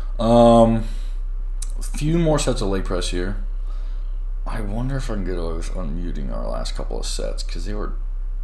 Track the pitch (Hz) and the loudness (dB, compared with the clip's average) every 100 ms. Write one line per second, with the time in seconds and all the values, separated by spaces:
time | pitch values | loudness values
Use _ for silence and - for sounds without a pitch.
0 | - - 113 120 117 117 113 113 - - | -4 0 6 8 10 10 8 4 0 -4
1 | - - - - - - - - - - | -4 -4 -4 -4 -4 -4 -4 -4 -4 -2
2 | 151 170 160 147 135 120 101 95 87 90 | 2 2 4 2 2 0 0 0 0 -2
3 | - 90 90 101 - - - - - - | 0 -2 -2 -2 -2 -4 -4 -4 -4 -4
4 | - - - - - 107 101 110 127 135 | -4 -4 -4 -4 -4 -4 -2 -2 -2 -2
5 | - 107 90 90 85 82 - 90 80 85 | -2 -2 -2 -2 -2 -2 -4 -4 -4 -2
6 | 87 73 67 57 57 58 - - 65 57 | -2 -2 -4 -4 -4 -4 -4 -4 -4 -4
7 | - - 53 - - - 101 107 90 - | -4 -4 -4 -4 -4 -4 -4 -4 -4 -4
8 | - - - - | -4 -4 -4 -4